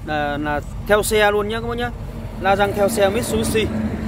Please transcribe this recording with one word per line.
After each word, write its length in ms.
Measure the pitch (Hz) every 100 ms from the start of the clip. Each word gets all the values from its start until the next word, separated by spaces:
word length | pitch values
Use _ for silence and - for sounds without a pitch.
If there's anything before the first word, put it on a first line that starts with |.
| 160
Là, 320 | 151 147 143
là 240 | 151 147 - - -
theo 160 | 214
xe 280 | 240 214 208
luôn 160 | 208 208
nhé 120 | 226
các 60 | 233
bác 100 | 240
nhé. 120 | 240 - - - - -
La 140 | 185 196
răng 180 | 202 196
theo 140 | 196
xe 200 | 220 196
Mitsubishi. 560 | 220 233 226 220 220 202 - 214 -